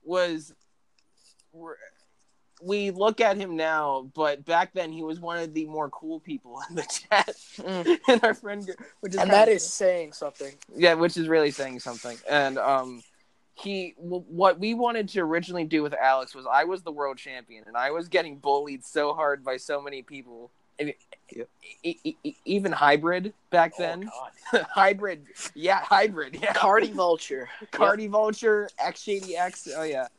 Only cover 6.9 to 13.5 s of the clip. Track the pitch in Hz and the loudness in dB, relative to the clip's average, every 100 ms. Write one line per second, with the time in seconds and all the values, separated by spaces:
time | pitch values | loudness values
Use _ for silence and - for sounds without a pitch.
6.9 | - - 208 - - - - 180 190 175 | -8 0 2 2 -4 -16 -12 -6 -4 2
7.9 | 339 - 240 226 220 208 202 196 185 - | 2 6 6 6 0 -6 -10 -10 -14 -16
8.9 | _ 202 190 190 202 220 202 - - 190 | _ -6 0 6 8 10 6 2 0 0
9.9 | 180 156 - 151 - 139 139 - - 175 | 0 -4 -10 -12 -10 -16 -16 -18 4 4
10.9 | 165 170 170 160 160 147 139 135 127 127 | 6 2 0 2 4 4 0 -8 -8 -10
11.9 | 120 123 117 - 147 139 135 117 135 127 | -10 -10 -12 0 2 2 0 2 2 0
12.9 | 123 - _ _ _ _ | -12 -20 _ _ _ _